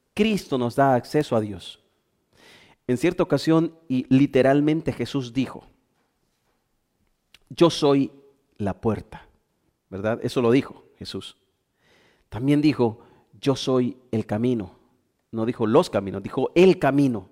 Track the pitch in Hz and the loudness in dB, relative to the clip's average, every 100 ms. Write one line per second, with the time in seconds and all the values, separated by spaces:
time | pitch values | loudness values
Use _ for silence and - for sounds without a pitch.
0 | _ - 220 196 - 131 120 139 139 123 | _ -2 0 0 -2 -2 -2 2 2 2
1 | - 151 147 113 104 90 - - _ _ | 0 -4 0 -2 -4 -10 -16 -20 _ _
2 | _ _ _ _ - - _ _ - 123 | _ _ _ _ -20 -20 _ _ -6 -2
3 | 170 180 165 139 160 160 165 - - 127 | 0 0 -2 0 2 2 0 -6 -6 -6
4 | - 131 143 131 131 143 151 156 147 - | 2 2 4 2 4 4 2 0 -4 -6
5 | 120 139 120 123 117 - - _ _ _ | -6 -6 -6 -6 -6 -8 -20 _ _ _
6 | _ _ _ _ _ _ _ _ _ _ | _ _ _ _ _ _ _ _ _ _
7 | _ _ _ _ _ 131 170 - 147 139 | _ _ _ _ _ 2 2 4 2 2
8 | 135 - _ _ _ _ 101 - 113 95 | 0 -6 _ _ _ _ -6 -4 -4 -4
9 | - - - _ _ _ _ _ _ 95 | -8 -20 -20 _ _ _ _ _ _ -6
10 | 107 117 117 135 117 135 - - _ _ | -4 -4 -4 0 2 2 0 -16 _ _
11 | - 95 - - _ _ _ _ _ _ | -12 -12 -14 -20 _ _ _ _ _ _
12 | _ _ _ 107 135 147 151 123 117 107 | _ _ _ -6 0 2 2 2 -2 -2
13 | _ _ _ - 139 127 135 127 123 - | _ _ _ -6 -2 -2 0 0 0 -6
14 | _ 110 - 107 123 117 92 _ _ _ | _ -6 -4 -2 -2 -2 -6 _ _ _
15 | _ _ _ 113 113 117 110 139 180 104 | _ _ _ -6 -6 -2 2 2 2 -2
16 | 98 98 98 135 120 165 185 180 139 143 | -4 -10 -8 -6 0 6 6 6 2 2
17 | 139 107 87 | 0 -2 -10